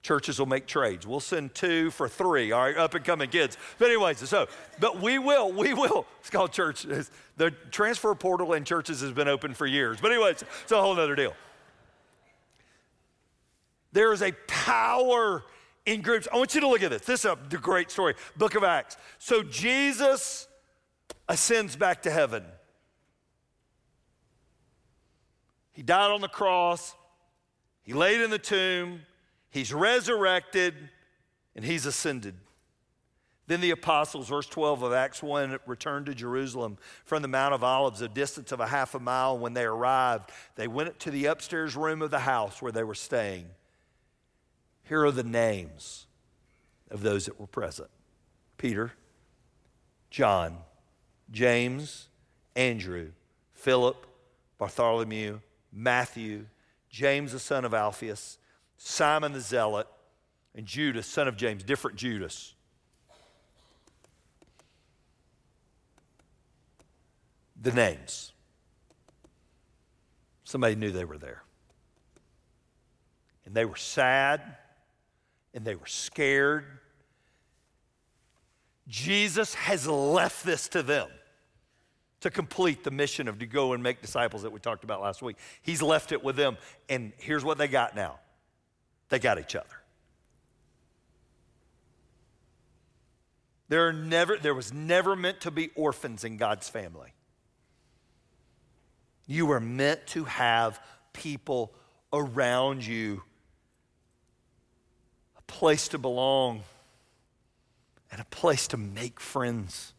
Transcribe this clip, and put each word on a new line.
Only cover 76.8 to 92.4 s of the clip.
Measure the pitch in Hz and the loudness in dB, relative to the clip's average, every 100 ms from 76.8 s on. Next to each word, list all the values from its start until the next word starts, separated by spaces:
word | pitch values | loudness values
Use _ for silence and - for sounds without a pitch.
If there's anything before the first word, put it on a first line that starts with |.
| _ _ _ _ _ _ _ _ _ _ _ _ _ _ _ _ _ _ _ _ - | _ _ _ _ _ _ _ _ _ _ _ _ _ _ _ _ _ _ _ _ -12
Jesus | 107 147 202 208 170 214 | -8 0 2 2 0 -2
has | - - 156 139 | -2 0 0 2
left | 147 139 180 - - | 2 4 4 2 0
this | 170 160 - | -2 -2 -2
to | 180 | -4
them | 131 143 87 - _ _ _ _ _ _ _ _ _ _ | 0 0 -2 -12 _ _ _ _ _ _ _ _ _ _
to | 180 | -4
complete | - 165 - 180 139 | -4 -6 2 2 2
the | 143 | -4
mission | 135 143 - 123 | -2 -2 -2 -6
of | 104 | -6
to | 117 | -4
go | 135 131 | 0 0
and | 123 | 0
make | 123 123 | -2 -4
disciples | 110 120 117 110 | -6 -2 -2 -2
that | 107 | -10
we | 104 | -6
talked | - 107 | -6 -6
about | 110 98 | -6 -4
last | 101 95 | -4 -4
week. | 123 - - - | -10 -12 -20 -12
He's | - 160 | -6 -2
left | 156 156 - | 2 2 2
it | 151 | -4
with | 135 131 | -2 0
them, | 139 107 - - - | 0 0 -18 -20 -6
and | 131 110 - | -6 -6 -12
here's | - 151 | -6 -4
what | 139 151 | -2 -2
they | 143 | 0
got | 131 117 | 2 0
now. | 104 90 64 _ _ _ _ _ _ _ _ _ | -2 -8 -8 _ _ _ _ _ _ _ _ _
They | 131 | 0
got | 123 92 | 2 0
each | - - | -2 -10
other. | - - _ _ _ _ _ _ _ _ _ _ _ _ _ _ _ _ _ _ _ _ _ _ _ _ _ _ | -10 -20 _ _ _ _ _ _ _ _ _ _ _ _ _ _ _ _ _ _ _ _ _ _ _ _ _ _